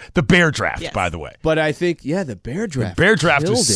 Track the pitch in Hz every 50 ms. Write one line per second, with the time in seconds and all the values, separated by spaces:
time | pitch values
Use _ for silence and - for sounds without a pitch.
0 | - - - 180 135 - 185 180 175 156 135 - 104 80 - - 165 160 - 104
1 | 92 87 82 85 76 67 - - - 156 160 156 156 156 147 - 175 175 165 -
2 | - 127 156 190 190 135 107 87 - 117 127 185 233 208 147 131 110 92 87 -
3 | 160 196 220 170 151 175 147 139 147 175 220 254 196 - -